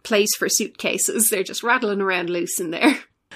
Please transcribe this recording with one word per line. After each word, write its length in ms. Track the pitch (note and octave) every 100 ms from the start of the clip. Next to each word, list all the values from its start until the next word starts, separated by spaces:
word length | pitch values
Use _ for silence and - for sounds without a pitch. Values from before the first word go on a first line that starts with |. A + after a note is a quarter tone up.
place 320 | - G#3+ G#3 -
for 100 | -
suitcases. 800 | - G#3+ - G#3 F#3+ - - A3
They're 140 | G#3
just 200 | F#3 -
rattling 380 | A#3 B3 A3+ G3+
around 280 | G3 F#3 E3+
loose 300 | F3 F3 -
in 120 | F3+
there. 260 | E3 C#4+ C4+ - _ _